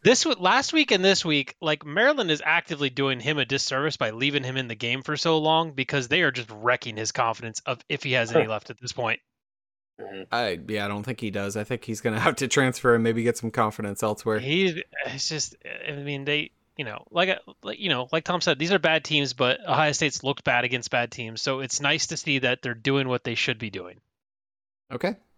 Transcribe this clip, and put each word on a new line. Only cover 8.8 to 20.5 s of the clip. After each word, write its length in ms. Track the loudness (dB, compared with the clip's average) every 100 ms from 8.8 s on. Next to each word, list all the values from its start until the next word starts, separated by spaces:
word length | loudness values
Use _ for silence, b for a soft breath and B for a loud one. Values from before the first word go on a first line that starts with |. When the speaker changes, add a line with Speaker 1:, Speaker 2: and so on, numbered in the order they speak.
| -10
Speaker 1:
point. 260 | -4 -2 -2 _ _ _ _ _ _ _ -18
Speaker 2:
Mm-hmm. 240 | -14 -14 -4
Speaker 3:
I, 280 | -2 -2 -4 -4
yeah, 180 | -4 -2
I 20 |
don't 160 | -4
think 160 | -6 -6
he 100 | -4
does. 260 | -4 -4 -4
I 60 | -4
think 180 | -6
he's 160 | -6 -4
gonna 180 | -2 2
<laughs> 20 |
have 160 | 2 2
to 100 | 2
transfer 480 | 4 4 4 4 6
and 80 |
maybe 200 | 4 2
get 140 | 0 -2
some 140 | -4
confidence 520 | 0 0 0 -8 -2
elsewhere. 360 | -2 0 0 0
Speaker 1:
He's, 360 | 0 2 2 0 -10 -10 -8
it's 200 | -6 -4
just, 280 | -4 -6 -10 -16 -12 -10
I 40 |
mean, 320 | -8 -6 -4
they, 280 | -2 -2 -2 _ _ -10
you 100 | -10
know, 200 | -10 -4
like, 300 | 0 0 0 -6 -14
like, 160 | -12 -6
you 100 | -2
know, 180 | 0 0
like 120 | -2
Tom 160 | 0 0
said, 200 | 0 0
these 120 | 2
are 60 | 2
bad 260 | 4 2
teams, 300 | 2 0 0
but 260 | 2 2 2 0
Ohio 240 | 2 2
State's 300 | 2 -2 0
looked 200 | -4 -2
bad 200 | 0